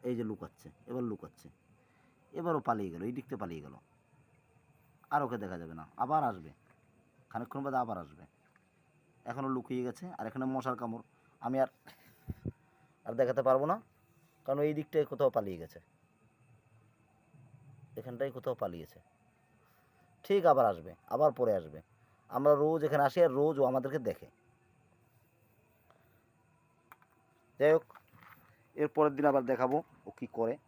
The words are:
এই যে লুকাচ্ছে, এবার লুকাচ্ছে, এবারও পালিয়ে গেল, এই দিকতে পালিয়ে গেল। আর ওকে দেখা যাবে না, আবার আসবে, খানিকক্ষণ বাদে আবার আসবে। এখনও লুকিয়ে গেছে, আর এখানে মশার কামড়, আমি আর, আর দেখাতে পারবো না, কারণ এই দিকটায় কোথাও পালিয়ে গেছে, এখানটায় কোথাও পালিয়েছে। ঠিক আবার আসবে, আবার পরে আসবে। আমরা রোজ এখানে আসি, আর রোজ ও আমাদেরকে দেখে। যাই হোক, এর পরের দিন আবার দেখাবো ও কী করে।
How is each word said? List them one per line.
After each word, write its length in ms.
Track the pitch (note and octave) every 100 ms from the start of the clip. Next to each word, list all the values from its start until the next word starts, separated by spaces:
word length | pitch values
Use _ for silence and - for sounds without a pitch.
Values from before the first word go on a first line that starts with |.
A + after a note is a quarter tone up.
| B2
এই 60 | A#2
যে 40 | A2
লুকাচ্ছে, 380 | G2+ E2 _ D#2 - -
এবার 140 | B2 A#2+
লুকাচ্ছে, 360 | G2+ - _ - _ _ _ _ _ _ _ _ -
এবারও 220 | E3+ D#3 -
পালিয়ে 200 | A2 G2
গেল, 80 | E2+ G2+
এই 40 | B2+
দিকতে 180 | - A2+
পালিয়ে 200 | F#2+ E2 C#2+
গেল। 100 | C2 _ _ _ _ _ _ _ _ _ _ _ _ _
আর 80 | D3 C3+
ওকে 120 | A#2
দেখা 140 | G2+ F2+
যাবে 120 | E2 D#2+
না, 40 | D#2 -
আবার 180 | B2 D#3 C#3
আসবে, 200 | F#2+ D#2 - _ _ _ _ _ _ _
খানিকক্ষণ 300 | A2+ A#2 C#3 C#3
বাদে 120 | C3
আবার 140 | A#2 F#2+
আসবে। 200 | D#2 D2+ D2+ _ _ _ _ _ _ _ _ _ A#2
এখনও 180 | A#2+ C3+ B2+
লুকিয়ে 280 | - B2+ B2
গেছে, 180 | A#2 F3+ -
আর 80 | G#2+
এখানে 160 | C3 C3
মশার 220 | C3 B2+ A#2+
কামড়, 220 | A#2+ A2+ - _ _ _ A#2+
আমি 120 | C3
আর, 60 | C3 _ - - - _ - - - - _ _ _ _ -
আর 80 | A#2
দেখাতে 220 | B2+ B2+ B2+
পারবো 180 | C3 D3
না, 40 | G3+ - _ _ _ _ _ -
কারণ 140 | C#3 D3+
এই 60 | D3+
দিকটায় 260 | D3+ D#3+ D3
কোথাও 180 | C3+ C3+ A#2
পালিয়ে 200 | G2+ F2
গেছে, 180 | E2 E2+ _ _ _ _ _ _ _ _ _ _ _ _ _ _ _ - - - - - - -
এখানটায় 320 | B2 A#2+ C3+ B2
কোথাও 180 | C3 B2
পালিয়েছে। 360 | G2+ E2+ D#2 - _ _ _ _ _ _ _ _ _ _ _ _ -
ঠিক 160 | G3+ E3+
আবার 140 | C3+ A#2
আসবে, 200 | F2 E2 E2+ - A#2+
আবার 160 | D3+ B2+
পরে 120 | A#2+ G2
আসবে। 200 | D#2+ D2+ - _ _ _ _
আমরা 240 | B2 C#3+ D3
রোজ 160 | D3+ D#3+ D3
এখানে 160 | D3 C#3
আসি, 120 | F3+ E3+
আর 60 | C3
রোজ 160 | D3+ C#3+
ও 20 | C3
আমাদেরকে 280 | C3 C3 C#3+ A2
দেখে। 180 | - - _ _ _ _ _ _ _ _ _ _ _ _ _ _ _ _ - _ _ _ _ _ _ _ _ _ - _ _ _ _ _ _
যাই 120 | C#3+ D#3+
হোক, 100 | - - _ - - - _ _ _ -
এর 80 | D3 -
পরের 180 | D3+ C#3
দিন 80 | D3
আবার 120 | C#3 B2
দেখাবো 260 | B2 B2+ D3 - - -
ও 20 | -
কী 80 | A#2+ -
করে। 160 | A2+ C#3